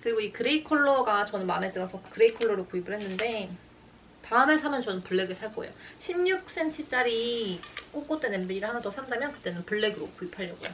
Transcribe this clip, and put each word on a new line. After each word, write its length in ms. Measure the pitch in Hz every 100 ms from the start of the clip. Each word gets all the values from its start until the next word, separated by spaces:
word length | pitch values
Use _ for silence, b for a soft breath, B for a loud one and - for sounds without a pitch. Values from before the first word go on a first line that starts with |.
그리고 180 | - 226
이 120 | 202
그레이 320 | - 240 302
컬러가 600 | 302 302 285 269 240 208 208
저는 200 | 202 185
마음에 260 | 175 185
들어서 280 | 185 185 185 -
그레이 220 | - 226
컬러로 320 | 226 233 202 180
구입을 280 | 185 180
했는데 560 | 208 202 185 220 226 185 180 - - - - - -
다음에 360 | - 233 269 302
사면 240 | 294 277
저는 200 | 233 185
블랙을 320 | 180 185 185
살 180 | 185 220
거예요. 200 | 214 - - B B
십육 480 | - 349 359 381 370
센치짜리 1080 | - 320 311 302 254 240 226 233 240 214 175 - - -
꼬꼬떼 360 | 294 285 311 262
냄비를 360 | 196 185 190 208
하나 120 | 240
더 100 | 208
산다면 420 | 196 262 233 285
그때는 320 | - - 175 175
블랙으로 440 | 208 214 196 -
구입하려고요. 580 | - 180 - 180 175 -